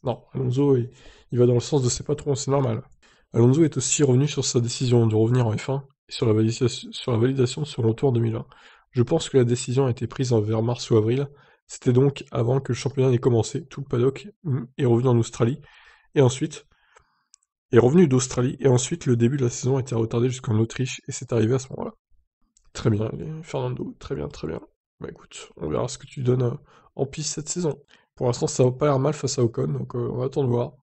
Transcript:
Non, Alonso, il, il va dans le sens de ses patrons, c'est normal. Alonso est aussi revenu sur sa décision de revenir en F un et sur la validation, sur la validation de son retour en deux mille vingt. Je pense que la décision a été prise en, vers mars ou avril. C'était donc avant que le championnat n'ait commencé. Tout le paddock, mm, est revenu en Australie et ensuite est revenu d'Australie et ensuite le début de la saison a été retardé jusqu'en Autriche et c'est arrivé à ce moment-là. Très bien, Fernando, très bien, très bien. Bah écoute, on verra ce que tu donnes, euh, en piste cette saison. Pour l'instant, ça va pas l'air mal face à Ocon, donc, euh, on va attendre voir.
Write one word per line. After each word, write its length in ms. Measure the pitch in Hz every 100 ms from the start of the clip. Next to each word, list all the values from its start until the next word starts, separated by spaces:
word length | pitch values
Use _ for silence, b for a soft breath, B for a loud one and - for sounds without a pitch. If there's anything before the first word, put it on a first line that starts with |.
Non, 220 | 135 113 _
Alonso, 440 | 131 131 123 143 131
il, 140 | 117 b b b b
il 80 | 123
va 80 | 123
dans 80 | 123
le 40 |
sens 220 | - 147
de 80 | 123
ses 140 | -
patrons, 320 | - 143 - 131
c'est 160 | -
normal. 320 | 139 131 110 - - b b b
Alonso 300 | 120 117 135
est 120 | 160 139
aussi 280 | 120 -
revenu 240 | 139 127 143
sur 180 | - 131
sa 140 | 127
décision 480 | 117 - 127 120 113
de 80 | 107
revenir 320 | 113 123 117
en 100 | 110
F 140 | -
un 120 | 135 - _ _
et 40 |
sur 160 | - 117
la 60 |
validation, 580 | 107 110 113 120 - -
sur 200 | - -
la 60 | 117
validation 440 | 123 135 123 143
de 40 | 147
son 160 | -
retour 280 | 113 113 143
en 20 |
deux 100 | 120
mille 120 | 117
vingt. 120 | 113 - b b b b
Je 100 | -
pense 260 | 117 160 -
que 100 | 135
la 60 |
décision 440 | 120 120 - 127 135
a 40 |
été 140 | 117 117
prise 280 | - 127
en, 80 | 117
vers 200 | 104 113
mars 300 | 113 120 -
ou 60 | 117
avril. 300 | 107 127 139 b b b b
C'était 280 | - -
donc 320 | 123 139 139 -
avant 300 | 131 117 135
que 140 | 135
le 20 | 117
championnat 340 | 131 127 131
n'ait 80 | 123
commencé. 480 | 135 117 107 135 -
Tout 160 | -
le 60 | 139
paddock, 400 | 123 123 135 208 -
mm, 220 | 175 123 117 -
est 80 | 123
revenu 220 | 117 131
en 100 | 120
Australie 440 | 113 - 117 131 b b b b b
et 80 | 156
ensuite 460 | 127 - 160 - - b b b b b b _ _ _ _
est 80 | 117
revenu 280 | 120 160 170
d'Australie 480 | 127 - - 123 -
et 80 | 139
ensuite 400 | 123 - - -
le 80 | 117
début 220 | 117 143
de 80 | 123
la 40 |
saison 280 | - 123 135
a 20 |
été 160 | 120 117
retardé 340 | 110 120 123
jusqu'en 300 | 127 - 110
Autriche 420 | 113 - 127 - -
et 40 |
c'est 220 | - 123
arrivé 220 | 120 110 131
à 40 |
ce 100 | 127
moment-là. 240 | - - - _ _ _ _ _ _ _
Très 180 | - 127
bien, 180 | 104 110 - 160 156
Fernando, 540 | 160 143 127 123 - -
très 160 | -
bien, 140 | 143 147
très 200 | - 78
bien. 140 | 80 - _ _ _
Bah 80 | -
écoute, 420 | - - - - -
on 100 | 76
verra 200 | 76 123
ce 100 | -
que 80 | -
tu 160 | -
donnes, 220 | 123 127
euh, 80 | 120 135 b b b -
en 120 | 139
piste 260 | - 147
cette 160 | - 151
saison. 320 | 175 175 - _ b b
Pour 140 | _ 127
l'instant, 180 | 120 151
ça 200 | - 127
va 60 |
pas 140 | 127 147
l'air 140 | 135
mal 160 | 135 147
face 240 | 131 -
à 40 |
Ocon, 240 | 120 120 135
donc, 260 | 143 127 123
euh, 140 | 120
on 60 | -
va 80 | 131
attendre 220 | 147 135
voir. 260 | 120 127 -